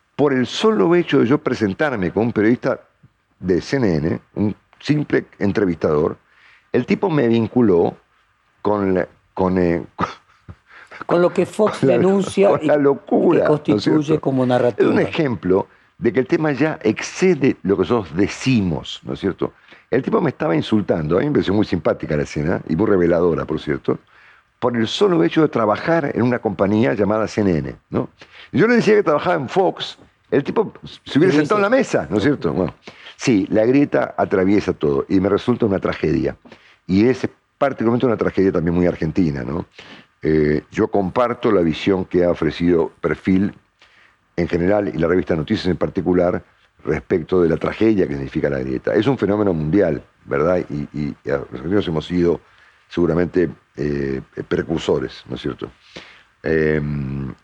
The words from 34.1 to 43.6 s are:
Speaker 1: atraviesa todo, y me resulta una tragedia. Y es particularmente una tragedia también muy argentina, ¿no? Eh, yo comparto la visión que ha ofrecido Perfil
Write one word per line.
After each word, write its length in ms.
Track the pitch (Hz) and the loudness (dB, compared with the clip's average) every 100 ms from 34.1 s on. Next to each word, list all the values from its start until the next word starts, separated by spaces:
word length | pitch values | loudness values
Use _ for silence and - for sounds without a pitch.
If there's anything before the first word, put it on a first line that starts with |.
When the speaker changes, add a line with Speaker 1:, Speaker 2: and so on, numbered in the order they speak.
| - | -2
Speaker 1:
atraviesa 560 | 90 98 92 101 90 | 0 2 2 2 0
todo, 320 | 82 73 69 - | -2 0 0 0
y 120 | 95 | 2
me 80 | 95 | 2
resulta 380 | 95 - 120 113 | 0 0 0 0
una 120 | 95 | 0
tragedia. 580 | 85 82 82 69 71 - - - _ _ - | -2 -2 -2 0 -2 -6 -16 -20 _ _ -2
Y 200 | 92 117 | 2 2
es 220 | 123 - _ _ - | 2 -4 _ _ -2
particularmente 500 | 143 - 113 120 127 | -2 0 0 2 2
una 100 | 104 | 0
tragedia 340 | 90 - 95 | 0 2 2
también 240 | 87 82 | 2 0
muy 120 | 85 87 | 2 2
argentina, 580 | 82 80 78 82 69 | 0 -2 0 0 -2
¿no? 220 | 62 80 - - - - - _ | -6 -8 -8 -16 -20 -20 -20 _
Eh, 400 | 73 78 76 76 - | 0 2 2 0 -4
yo 160 | - 107 | -4 0
comparto 640 | 101 95 123 120 120 120 | 0 0 0 0 0 0
la 80 | 101 | 2
visión 440 | 82 76 - 92 92 | 2 0 0 0 0
que 180 | 90 | 0
ha 60 | 87 | 0
ofrecido 600 | 82 78 - 85 85 80 - | 0 -2 -2 0 2 0 -4
Perfil 540 | 82 73 - 95 101 - | -4 -2 0 0 0 -6